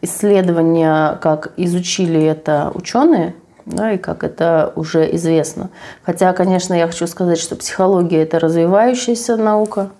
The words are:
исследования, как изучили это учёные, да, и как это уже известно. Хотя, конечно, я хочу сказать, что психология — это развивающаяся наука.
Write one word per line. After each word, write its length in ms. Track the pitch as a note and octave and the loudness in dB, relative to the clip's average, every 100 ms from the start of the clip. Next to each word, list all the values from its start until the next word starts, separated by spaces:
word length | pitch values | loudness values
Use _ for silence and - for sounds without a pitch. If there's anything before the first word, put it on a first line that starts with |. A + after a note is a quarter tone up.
исследования, 1160 | F3 - G#3 G3+ F3+ E3+ E3 E3 D#3+ D#3 D3+ - | -6 -2 2 4 4 2 2 2 2 2 0 0
как 300 | D#3+ D3+ - - | 0 -2 -4 -6
изучили 680 | F3 F3 F3 - F3 D#3+ | -2 -2 -4 -2 0 2
это 480 | D#3 D#3 D#3 D3 D3+ | 2 0 -2 -2 -2
учёные, 600 | - - A#3 D#4 C4+ E3+ - _ _ | -6 -4 0 2 2 0 -6 _ _
да, 280 | - - A3 | -10 -4 -2
и 40 | G3 | -2
как 260 | F3+ - | -4 -6
это 520 | - - E3 E3 D3+ - | -8 -2 2 2 0 -2
уже 320 | D#3+ E3 D#3+ | -2 0 0
известно. 560 | E3+ E3 E3 D3 - F#3 - - - | 0 2 0 0 -6 -12 -12 -20 -10
Хотя, 280 | - F3 F#3 | -6 2 2
конечно, 400 | F3+ F#3 F#3 F3+ | 2 2 0 0
я 120 | F3 E3+ | 0 0
хочу 200 | E3+ E3+ | -2 -6
сказать, 320 | - F3+ E3 | -2 0 0
что 180 | - - | -2 -10
психология — 640 | - - F#3+ F#3+ F3 E3 | -10 0 2 4 2 2
это 160 | D#3 E3 | 2 0
развивающаяся 1000 | E3 E3 E3 G3 A#3+ B3 - A#3 - A3+ | 0 2 2 4 2 0 -2 -4 -2 0
наука. 500 | G#3+ G#3+ G#3+ G#3 G3 | 2 0 0 -4 -8